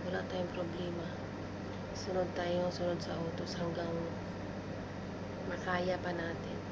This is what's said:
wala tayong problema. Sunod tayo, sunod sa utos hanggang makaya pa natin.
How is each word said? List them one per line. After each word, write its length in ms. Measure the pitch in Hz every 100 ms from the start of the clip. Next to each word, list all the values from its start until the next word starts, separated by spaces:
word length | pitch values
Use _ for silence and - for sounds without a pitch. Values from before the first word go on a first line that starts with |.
wala 160 | 180 185 185
tayong 240 | 185 180
problema. 560 | 175 170 175 175 170 170 - - - - - - - - -
Sunod 320 | - 185 175 175
tayo, 320 | 175 175 180
sunod 320 | 175 180 170
sa 160 | - 165
utos 400 | 165 165 175 -
hanggang 400 | 170 170 170 170 165 - - - - - - - - - - - - - -
makaya 480 | 175 - 180 180 180
pa 80 | 180
natin. 480 | 175 165 165 - - -